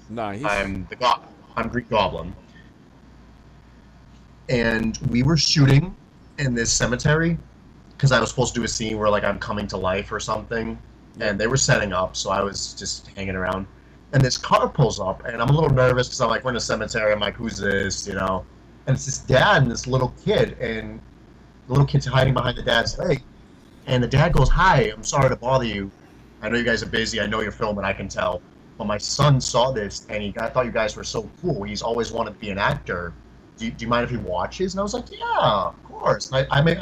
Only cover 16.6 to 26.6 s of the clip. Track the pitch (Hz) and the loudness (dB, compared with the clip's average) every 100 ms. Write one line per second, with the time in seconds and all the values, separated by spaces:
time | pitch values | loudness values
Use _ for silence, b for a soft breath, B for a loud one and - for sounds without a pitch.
16.6 | - 117 104 117 107 104 101 98 117 101 | -2 -4 -2 0 2 2 0 -4 -6 -4
17.6 | 101 98 98 92 101 95 95 95 - - | -2 0 -2 -4 -6 -4 -2 -4 -6 -18
18.6 | - - - 131 - - - 127 165 190 | -20 -16 -2 -2 -2 -10 2 4 6 4
19.6 | 127 113 - 127 123 - - 202 113 - | 4 0 -2 0 0 -4 0 2 2 -2
20.6 | 120 110 110 110 - - - - - - | -6 -6 -8 -14 -18 -20 -20 -20 -20 -20
21.6 | - 131 139 143 135 135 131 123 123 120 | 0 2 4 2 2 2 4 2 0 -2
22.6 | - 117 117 - 185 139 - - - - | 0 2 0 -2 -2 -2 -4 -20 -20 -20
23.6 | - - - 127 120 131 165 139 131 151 | -20 -18 -2 0 2 4 4 6 6 6
24.6 | 185 156 107 110 - 147 135 120 117 131 | 6 6 4 -2 -4 2 2 2 0 2
25.6 | 117 101 98 - - - - - 110 117 | 2 -2 -6 -10 -20 -20 -20 -10 -2 0